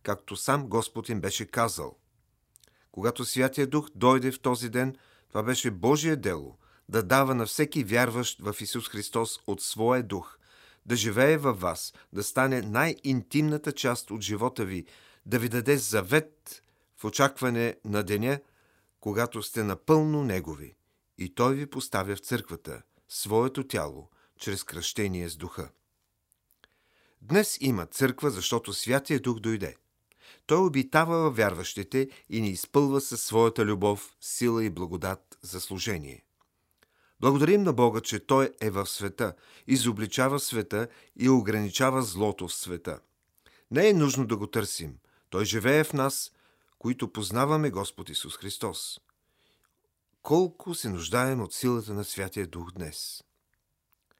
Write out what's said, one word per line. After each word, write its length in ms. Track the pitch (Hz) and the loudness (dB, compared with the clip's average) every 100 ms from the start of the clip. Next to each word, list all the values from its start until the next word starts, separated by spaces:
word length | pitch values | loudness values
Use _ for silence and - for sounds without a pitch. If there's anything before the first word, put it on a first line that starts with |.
както 320 | - 101 - 98 | -6 -6 -6 -6
сам 320 | - 143 127 | 0 0 0
Господ 420 | 113 - 117 - | -2 -2 -6 -6
им 120 | 107 | -4
беше 240 | 95 - 101 | -4 -4 -4
казал. 520 | 127 113 87 71 - _ _ _ _ _ _ _ _ _ | 0 0 -2 -10 -14 _ _ _ _ _ _ _ _ _
Когато 340 | 95 110 120 120 | -2 -2 0 -2
Святия 420 | 127 131 156 135 | 0 2 2 0
Дух 220 | 151 - 92 | 0 -2 2
дойде 360 | 123 131 131 | 6 6 2
в 80 | 127 | -2
този 300 | 131 120 117 | 0 0 -2
ден, 260 | 123 131 135 _ _ _ | -2 -2 -4 _ _ _
това 140 | 104 | -4
беше 280 | 110 127 123 | -2 0 -2
Божие 440 | 92 113 147 160 143 | 2 4 4 2 0
дело, 420 | 104 80 69 - _ _ - | -2 -4 -8 -18 _ _ -4
да 140 | 113 | -2
дава 320 | 92 131 135 123 | 4 4 4 0
на 100 | 110 | -2
всеки 380 | - 151 156 | -2 -2 -2
вярващ 560 | 101 117 123 117 117 - | 2 2 2 0 -4 -6
в 160 | 98 101 | -8 -6
Исус 280 | 104 120 - | -6 -6 -6
Христос 500 | 104 - 117 113 - - | -8 -4 -2 -2 -4 -6
от 140 | 95 | -6
своя 420 | - 107 117 127 | -6 0 2 2
дух, 340 | 107 95 - - _ - - _ - | 0 -6 -8 -16 _ -20 -20 _ -2
да 100 | 120 | 0
живее 420 | 110 104 139 156 | 2 4 6 6
във 240 | 139 98 | 2 0
вас, 320 | 90 82 - - _ | -2 -4 -8 -14 _
да 100 | 95 | -8
стане 380 | 104 131 135 127 | -2 0 2 0
най-интимната 1080 | 104 113 160 - 139 127 - 147 151 151 151 | 0 0 0 0 -2 -2 0 2 2 0 -4
част 400 | - 127 120 - | -2 -2 -2 -6
от 100 | 107 | -8
живота 440 | 98 104 123 123 95 | -6 -2 -2 -2 -6
ви, 200 | 92 - - - _ 95 | -6 -10 -18 -20 _ -4
да 140 | 117 | -2
ви 100 | 117 | 0
даде 280 | 120 117 143 | 0 2 2
завет 840 | - 107 92 151 151 _ - - _ _ _ - | 2 0 2 2 0 _ -20 -20 _ _ _ -10
в 80 | 107 | -4
очакване 720 | 120 139 - 127 117 117 - 107 | 2 2 2 -2 0 0 -2 -4
на 180 | 104 | -2
деня – 360 | 95 104 123 143 - _ _ _ _ _ | 0 0 0 -4 -6 _ _ _ _ _
когато 440 | 107 101 120 110 | -4 -2 -2 -4
сте 200 | - 117 | -6 -4
напълно 600 | 107 95 - 156 156 151 | -4 -2 4 4 4 2
Негови, 520 | 131 92 80 73 - - _ _ _ - | 0 -2 -4 -10 -14 -20 _ _ _ -10
и 180 | 90 - | -6 0
Той 200 | 123 135 | 2 2
ви 100 | 143 | -4
поставя 500 | 135 - 101 95 98 | -8 -4 -2 -2 -6
в 40 | |
църквата, 640 | - 120 - 85 - 60 - _ - | -4 -4 -4 -12 -12 -14 -16 _ -14
своето 580 | - 101 110 127 135 135 | -8 0 2 2 0 -4
тяло, 420 | 104 76 69 71 _ _ _ | -4 -4 -8 -18 _ _ _
чрез 240 | - 98 | -8 -6
кръщение 640 | - 85 85 - 101 90 85 | -8 -8 -6 -2 -2 -2 -6
с 60 | 80 | -8
Духа. 340 | 87 - 67 _ _ _ _ _ _ _ _ _ _ _ _ _ _ _ | -10 -10 -12 _ _ _ _ _ _ _ _ _ _ _ _ _ _ _
Днес 360 | 101 190 208 - | 2 2 2 0
има 240 | 135 104 80 | 0 0 -2
църква, 440 | - 131 123 147 | 0 0 2 -2
защото 440 | 95 87 120 - | -2 -2 -2 -2
Святия 460 | 98 110 135 - 147 | -6 0 0 0 -2
Дух 200 | 127 110 | -2 -2
дойде. 360 | 110 110 80 - _ _ _ _ - - - | -2 -4 -6 -10 _ _ _ _ -20 -14 2
Той 200 | 165 185 | 4 4
обитава 520 | 139 131 156 165 165 | 2 2 2 4 2
във 180 | 156 113 | 2 2
вярващите 760 | 104 85 95 101 95 131 131 - - | 2 0 -6 -8 -4 -2 -2 -6 -8
и 120 | 113 | -4
ни 80 | 107 | -2
изпълва 520 | 92 - 143 143 139 | -4 0 2 2 2
със 200 | - 117 | -2 -6
своята 440 | - 110 117 113 104 | 0 4 4 4 0
любов, 500 | 101 104 101 - _ | 2 2 0 -6 _
сила 440 | - - 120 113 | -10 -2 0 2
и 60 | 110 | 0
благодат 680 | 82 90 87 92 95 _ - | -2 -6 -4 -6 -6 _ -20
за 200 | 90 92 | -14 -12
служение. 640 | - 95 110 87 71 62 _ _ _ _ _ _ _ _ _ _ | -10 -6 -4 -6 -8 -16 _ _ _ _ _ _ _ _ _ _
Благодарим 440 | 127 139 156 208 | 2 6 6 6
на 100 | 185 | 4
Бога, 280 | 123 120 110 | 6 4 4
че 180 | - 107 | -2 -4
Той 340 | - 135 135 - | 2 4 4 0
е 80 | 107 | -4
в 160 | 95 92 | -2 -4
света, 480 | - 101 - 110 - - - - | -4 -6 -4 -4 -4 -16 -14 0
изобличава 720 | 131 120 104 107 - 131 143 | 2 2 -2 -2 0 0 0
света 480 | - 113 101 104 117 - _ - | -2 -4 -2 -2 -4 -8 _ 2
и 140 | 127 | 6
ограничава 720 | 131 101 107 104 - 131 131 | 6 6 0 0 2 2 2
злото 460 | 113 90 104 98 90 | -2 0 0 0 -6
в 60 | |
света. 460 | - 90 87 - 69 _ _ _ _ _ _ - | -8 -8 -8 -8 -10 _ _ _ _ _ _ -2
Не 180 | 131 214 | 4 6
е 40 | |
нужно 340 | 185 143 127 110 | 6 4 2 0
да 100 | 107 | -2
го 100 | 104 | -2
търсим. 480 | 113 101 - 80 62 _ _ _ | -2 -2 -4 -10 -14 _ _ _
Той 160 | 90 104 | -2 -2
живее 380 | 107 117 151 | 0 4 4
в 100 | 156 | 2
нас – 380 | 143 135 - - _ _ _ _ _ | 0 0 -2 -8 _ _ _ _ _
които 320 | 113 127 120 | -4 -4 -4
познаваме 580 | 110 98 113 143 156 147 | -6 -4 0 2 2 0
Господ 400 | 92 101 - 82 | -2 -6 -8 -10
Исус 280 | - 80 - | -8 -8 -10
Христос. 600 | 98 - 107 82 - - _ _ _ _ _ _ _ _ _ _ _ _ | -12 -6 -6 -6 -10 -14 _ _ _ _ _ _ _ _ _ _ _ _
Колко 540 | - 160 180 - 180 170 | 2 4 4 -2 -10 -6
се 140 | 113 | -4
нуждаем 520 | 87 82 120 131 127 | -6 -2 0 2 0
от 120 | 92 | -4
силата 400 | - 127 120 107 | -2 0 0 -2
на 100 | 104 | -6
Святия 440 | 101 - 95 104 90 | -6 -6 -6 -6 -8
Дух 240 | 87 85 | -8 -12
днес! 520 | 92 80 - - - - _ _ _ _ _ _ _ _ | -10 -10 -10 -12 -12 -18 _ _ _ _ _ _ _ _